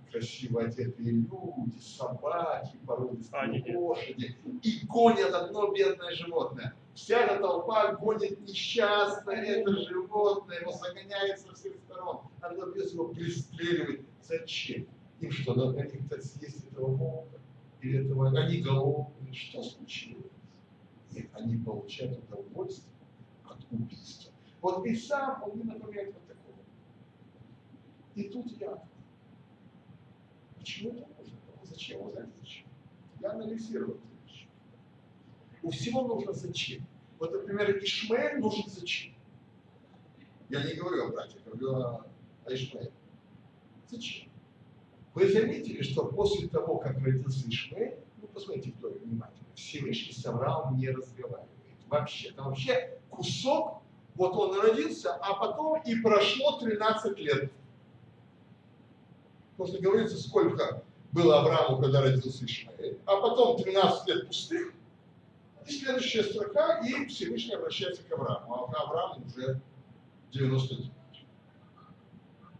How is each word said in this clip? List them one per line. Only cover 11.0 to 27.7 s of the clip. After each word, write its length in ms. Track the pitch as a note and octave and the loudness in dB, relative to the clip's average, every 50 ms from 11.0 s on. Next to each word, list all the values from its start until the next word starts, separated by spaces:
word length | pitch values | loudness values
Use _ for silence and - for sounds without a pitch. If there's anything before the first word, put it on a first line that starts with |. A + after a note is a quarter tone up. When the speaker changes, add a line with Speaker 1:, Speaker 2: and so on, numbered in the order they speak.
| G3 G4 G4+ - - G3+ G3 - | -10 -8 -4 -2 0 0 -2 -4
Speaker 1:
со 140 | - - - | -8 -18 -16
всех 220 | - - G3 - - - | -12 -12 -12 -12 -14 -16
сторон. 360 | - - - - - - - - - - - | -16 -14 -10 -8 -8 -8 -8 -10 -16 -14 -12
Оно 260 | F3 E3+ F3 F#3+ F#3+ | -10 -8 -8 -6 -8
без 260 | F3+ G3 G3 - - | -6 -4 -4 -4 -4
его 160 | E3+ E3 D#3+ - | -4 -4 -4 -4
пристреливает. 960 | - E3 E3+ E3+ E3+ - - - - E3 E3+ E3+ E3+ D3+ D3 C#3 B2+ - - - - - | -4 -4 -4 -4 -4 -4 -6 -8 -8 -4 -2 0 0 0 0 -2 -4 -6 -10 -14 -20 -20
Зачем? 640 | - - E3 D#3+ - - - - - C3 B2 A#2 - - - - - - - - | -8 -6 -6 -6 -4 -6 -6 -6 -6 -6 -6 -6 -8 -10 -14 -20 -20 -20 -14 -10
Им 100 | - - | -8 -6
что, 240 | - - - B2+ - | -4 -2 -2 0 2
надо 300 | C3 C3 C3 C3 - C3+ | 2 2 2 2 -2 -4
как-то 360 | - - - - - D3 - | -6 -6 -8 -8 -8 -8 -8
съесть 460 | - - - - D3+ D3 - - - | -8 -10 -12 -14 -14 -12 -12 -14 -14
этого 280 | - - C3 C3 C3 C3 | -12 -8 -4 -2 0 0
волка? 440 | C3+ - - D#3+ - - - - - - - - - - - - - | 0 0 -2 -4 -6 -10 -12 -16 -20 -20 -20 -20 -20 -20 -20 -14 -8
Или 240 | - B2+ C3+ C3+ C3+ | -2 0 0 2 2
этого, 240 | C3+ C3+ C3 C3 C3 | 2 2 4 4 4
они 320 | C3 - - - - - | 4 4 4 2 2 2
голодные? 720 | - C3+ C3+ C3+ C3+ D3 - - - - - - - - | 2 2 2 4 4 4 2 0 -2 -6 -10 -14 -14 -14
Что 300 | - - - - - - | -12 -12 -14 -12 -10 -10
случилось? 720 | - - - - - - - - - A#3 - - - - - - - - - - - - - - - - - - - - | -10 -10 -12 -14 -14 -12 -12 -12 -12 -12 -14 -16 -16 -16 -18 -20 -20 -20 -20 -20 -20 -20 -20 -20 -20 -20 -20 -20 -20 -16
Нет, 160 | - - A#2 - | -14 -14 -12 -12
они 240 | - - A2+ A#2 A2+ | -10 -6 -4 -2 -2
получают 640 | A2+ A2+ A2 G#2 G2+ - - - - - - A#2+ - | -2 -2 -4 -6 -8 -8 -10 -10 -8 -6 -6 -6 -8
удовольствие 720 | - - G#2 G2 - - - F3 F#3 - - - - - - - - - - - - - - - - | -10 -12 -12 -12 -12 -10 -8 -8 -8 -8 -10 -12 -16 -20 -20 -20 -20 -20 -20 -20 -20 -20 -20 -20 -20
от 140 | - - - - - | -20 -20 -20 -12 -8
убийства. 640 | A#2 - - - - - - - - - - - - - - - - - | -6 -6 -6 -6 -10 -14 -18 -18 -20 -20 -20 -20 -20 -20 -20 -20 -8 -4
Вот 260 | E3+ F#3 F3+ F#3 A3+ | -2 0 0 0 0
Исав, 560 | A#3 A3+ A3+ - - D4 C#4 C4+ C4+ C4 - | -2 -2 -4 -2 -2 -2 0 0 -2 -4 -4
он 140 | G#3 G#3 G#3+ | -6 -8 -8
не 80 | A#3 A#3 | -6 -6
напоминает 480 | A3+ A3+ G#3+ G#3 G#3 G#3 G3+ G3 G3 | -8 -8 -10 -12 -10 -8 -8 -8 -8
вот 140 | G3 - - | -10 -14 -18
такого. 320 | - - - - - - - - - - - - - - - - - - - - - - - - - - - - - | -20 -20 -20 -20 -20 -20 -20 -20 -20 -20 -20 -20 -20 -20 -20 -20 -20 -20 -20 -20 -20 -20 -20 -20 -20 -20 -20 -20 -20